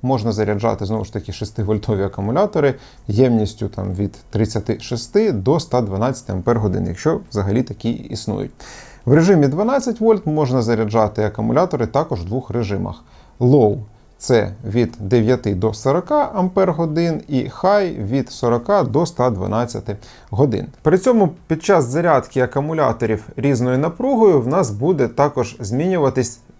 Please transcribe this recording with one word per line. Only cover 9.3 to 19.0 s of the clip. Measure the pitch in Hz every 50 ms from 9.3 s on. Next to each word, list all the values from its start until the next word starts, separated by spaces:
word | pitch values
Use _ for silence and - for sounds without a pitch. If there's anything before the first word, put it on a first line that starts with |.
| 202 165 143 135
дванадцять | 139 165 214 233 269 277 - 254 226 -
вольт | 220 226 220 196 -
можна | 160 151 151 151 123 127 131
заряджати | 117 110 117 107 113 107 107 113 110 107 107 - 107
акумулятори | 107 107 - 110 113 117 143 180 180 - 131 - -
також | - 139 160 160 - 95
в | 85
двох | 87 104 131 127 -
режимах. | - 120 117 98 101 95 92 95 95 - - _ - - - - - -
Low — | 123 123 135 147 117 104 104 - - - - - _ _ _ _
це | - - 127 113 104 98 98 101 -
від | 107 101 120 120 113 - -
дев'яти | 104 95 120 120 110 110 127 123 - 110 98
до | 90 101 110 107
сорока | - - 131 139 175 180 - 302 302 294 - -
ампер-годин | - 185 185 180 196 190 185 165 151 170 160 151 165 170 170 160 - - -
і | 143 131 113
High — | - - - - 185 202 208 196 175 - - 107 98
від | 123 139 - -
сорока | - - - 120 117 120 117 - 202 202 160
до | 120 107 143